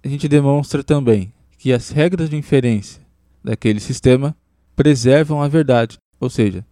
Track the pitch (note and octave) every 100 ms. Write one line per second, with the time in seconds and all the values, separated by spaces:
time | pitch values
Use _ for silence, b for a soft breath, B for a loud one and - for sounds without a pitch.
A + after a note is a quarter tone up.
0 | C3 C#3 D3 D3 C#3 C#3+ C#3 C#3 C3+ D3
1 | B2 G#2+ F#2+ _ _ _ C3 A#2+ - D3+
2 | E3 F3+ D#3+ D3+ C#3+ C#3 A#2+ G#2+ - -
3 | _ _ _ _ - A2+ A2+ G#2 - C3
4 | C3 B2+ C#3 - _ _ _ - D3+ C#3
5 | A#2+ C#3+ D#3 D3+ C#3+ D#3+ C#3+ A#2+ A2+ -
6 | _ _ B2+ - G#2 F#2 -